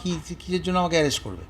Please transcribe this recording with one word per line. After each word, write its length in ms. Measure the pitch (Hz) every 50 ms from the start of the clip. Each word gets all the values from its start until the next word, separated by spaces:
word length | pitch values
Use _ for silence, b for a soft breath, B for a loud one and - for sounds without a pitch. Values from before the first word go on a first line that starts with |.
| -
কী, 120 | 185 175 156 147
কিসের 340 | - 175 - - 185 180 180
জন্য 180 | 165 185 180 180
আমাকে 160 | 180 170 170
অ্যারেস্ট 280 | 165 151 143 127 - -
করবে। 200 | 110 92 85 85